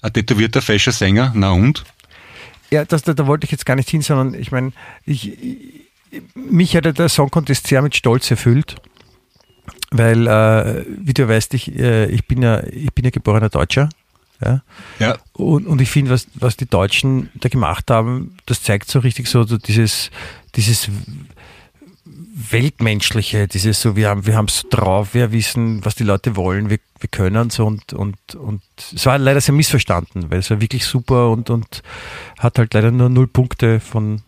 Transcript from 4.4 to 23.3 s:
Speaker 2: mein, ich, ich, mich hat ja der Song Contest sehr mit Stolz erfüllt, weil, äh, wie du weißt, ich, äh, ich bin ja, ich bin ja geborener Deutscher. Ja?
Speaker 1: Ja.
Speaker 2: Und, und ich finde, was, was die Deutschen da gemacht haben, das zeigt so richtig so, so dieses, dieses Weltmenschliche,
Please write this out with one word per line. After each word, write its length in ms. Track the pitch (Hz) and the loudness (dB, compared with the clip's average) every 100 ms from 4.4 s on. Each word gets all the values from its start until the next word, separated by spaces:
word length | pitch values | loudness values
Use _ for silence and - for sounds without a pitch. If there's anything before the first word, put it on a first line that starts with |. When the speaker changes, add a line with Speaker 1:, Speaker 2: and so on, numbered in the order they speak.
| 123 | -6
Speaker 2:
mein, 220 | 131 131 - - - - | -4 -4 -8 -20 -20 -6
ich, 360 | 139 - - | -6 -6 -12
ich, 160 | - - - - _ _ _ - - - | -12 -12 -16 -20 _ _ _ -18 -18 -16
mich 400 | 131 165 180 170 | 0 2 4 2
hat 80 | |
ja 80 | 160 | 0
der 160 | 147 170 | 0 0
Song 240 | - 143 | 2 2
Contest 360 | 165 151 135 - | 0 0 -2 2
sehr 140 | 135 | 2
mit 140 | 143 - | 2 0
Stolz 340 | - 120 - | 2 0 0
erfüllt, 460 | 117 - 123 156 - _ _ _ _ _ _ _ _ - - - | 0 2 2 0 -8 _ _ _ _ _ _ _ _ -20 -16 -4
weil, 360 | 113 117 113 117 | 2 4 4 4
äh, 560 | 110 110 110 110 110 - | 4 6 4 2 -4 -8
wie 240 | - 180 | -10 -4
du 120 | 127 123 | 0 2
weißt, 280 | 110 - | 2 0
ich, 200 | 131 - | -4 -6
äh, 340 | 127 123 113 110 | -2 2 2 2
ich 200 | 107 - | 0 0
bin 140 | 123 | 0
ja, 200 | 120 110 - | 2 2 -2
ich 260 | - 151 | -6 -4
bin 140 | - 127 | 0 -2
ja 60 | |
geborener 360 | 123 110 107 107 | -2 0 2 2
Deutscher. 400 | - 76 - 147 - _ _ _ _ | 0 0 2 0 -2 _ _ _ _
Ja? 160 | - 131 - - - - | -2 -2 -2 -20 -20 -2
Speaker 1:
Ja. 180 | 110 - _ | -2 -2 _
Speaker 2:
Und, 360 | _ - 151 190 | _ 0 0 2
und 120 | 147 | 0
ich 100 | 127 | 2
finde, 220 | 147 139 | 2 2
was, 160 | 127 - | 0 -2
was 240 | - 123 - | -4 -2 -2
die 80 | 127 | -2
Deutschen 640 | 92 98 - 135 131 - - | 0 2 0 0 0 -2 -6
da 120 | 123 | -4
gemacht 420 | 131 90 85 - | 0 -2 -2 0
haben, 460 | 117 113 127 175 - - | 0 2 -4 -6 -14 -6
das 160 | 113 | -6
zeigt 280 | - 101 - | -2 -4 0
so 100 | 139 | 0
richtig 280 | 123 - 120 | 0 -2 -2
so, 160 | 123 107 | 0 2
so 120 | 113 | -2
dieses, 540 | - 107 110 - - - - - _ - | 0 2 2 -2 -8 -12 -18 -18 _ -2
dieses 340 | 107 113 - 101 - 139 139 - - - _ _ 285 _ - | 0 0 -2 -8 -10 -16 -18 -20 -20 -20 _ _ -20 _ -20
Weltmenschliche, 1400 | 139 175 208 107 113 135 - 113 107 - 113 101 | -20 -18 -14 -4 0 0 0 0 0 -2 -2 -2